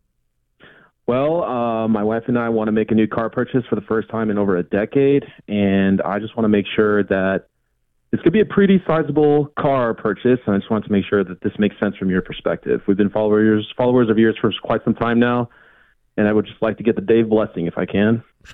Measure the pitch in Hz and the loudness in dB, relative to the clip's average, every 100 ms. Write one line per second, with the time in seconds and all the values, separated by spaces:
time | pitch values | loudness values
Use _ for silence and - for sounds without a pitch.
0 | _ _ _ _ _ _ - - _ _ | _ _ _ _ _ _ -20 -20 _ _
1 | - 123 147 170 110 123 120 113 110 110 | -4 -2 0 -2 -4 -4 -2 -2 0 0
2 | 107 113 - 120 117 113 107 110 110 110 | 0 -2 -2 -2 0 -2 0 0 0 2
3 | 107 - 113 - 120 131 117 104 98 110 | 0 -2 -4 -4 -2 -2 -2 -6 -2 -4
4 | - 110 110 101 101 90 82 101 110 139 | -4 -4 -2 0 0 0 -2 -2 -2 0
5 | 139 143 - - - 104 98 98 98 95 | 2 2 -2 -12 -6 -2 0 2 2 0
6 | 82 101 107 - 110 104 98 - 107 104 | -2 -4 -6 -2 0 2 0 0 2 2
7 | 95 95 95 95 - _ _ _ _ _ | 0 0 0 -2 -6 _ _ _ _ _
8 | _ - 170 208 - - 196 190 - 160 | _ -2 0 2 2 2 4 4 2 -2
9 | 147 147 151 147 143 - 151 135 117 107 | 0 2 2 2 0 -2 0 0 0 -2
10 | 110 95 120 127 - 98 - 110 - 101 | -4 0 2 2 2 -2 0 -4 0 -2
11 | 92 101 92 87 104 - 104 - 104 - | 2 0 0 -4 -8 -2 -2 0 -4 -2
12 | 95 92 - - 87 85 - 62 - 98 | -2 -2 -4 -6 -6 -6 -2 -2 0 0
13 | 101 107 107 107 110 107 107 - 123 127 | 0 0 0 2 4 2 -2 -2 0 2
14 | 113 107 113 107 110 - - 113 - 107 | 2 4 2 2 -2 -4 -4 -2 -2 -2
15 | 117 117 120 123 120 - _ _ _ _ | 0 2 2 0 -4 -10 _ _ _ _
16 | _ - 104 107 101 - 110 104 107 110 | _ -2 2 2 -2 -4 -4 -2 -2 -2
17 | 95 113 110 107 104 90 85 - 90 101 | 2 2 2 0 0 -4 -6 -6 -4 0
18 | 104 117 - _ - | 0 0 -4 _ -20